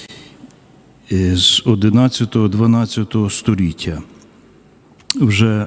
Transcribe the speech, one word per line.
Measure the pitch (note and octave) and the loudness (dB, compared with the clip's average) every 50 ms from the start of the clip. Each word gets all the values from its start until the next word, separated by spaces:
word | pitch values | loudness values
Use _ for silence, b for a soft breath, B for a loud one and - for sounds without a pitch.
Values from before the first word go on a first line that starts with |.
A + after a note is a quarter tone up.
| B B B B B B B B - - - _ _ _ - - _ - _ _ _ - | B B B B B B B B -20 -20 -20 _ _ _ -20 -20 _ -20 _ _ _ -4
Е, | F#2+ F#2 F#2 F2+ F2+ | -2 0 0 0 0
з | F2+ - - - - - | 2 2 2 2 2 2
одинадцятого, | B2+ A2 G2+ G2+ G#2 G#2 A#2+ B2+ B2+ - - A#2+ G#2 - A2+ G#2+ G2+ | 0 0 2 2 2 4 4 2 2 0 -2 -4 -2 0 0 0 0
дванадцятого | F#2+ G#2 A2+ A#2 A#2 A#2 A2+ G#2+ - A#2 G#2+ - - A2 G#2 G2+ | 2 2 2 2 2 2 0 -2 -4 -6 -6 -2 -2 -2 -2 -2
століття | - - - - G#2+ F#2+ F#2+ E2 D#2+ - - F2+ D#2+ D2 - - - - - - - - _ _ _ _ _ _ _ _ _ _ _ _ _ _ - C4+ | -4 -4 -2 -2 0 0 -2 -2 -4 -6 -8 -8 -8 -8 -12 -16 -20 -20 -20 -20 -20 -20 _ _ _ _ _ _ _ _ _ _ _ _ _ _ -2 0
вже, | D3 A2 G2+ G#2 A2+ A2 G#2+ G#2+ G#2+ | 0 0 2 2 2 2 0 -2 -4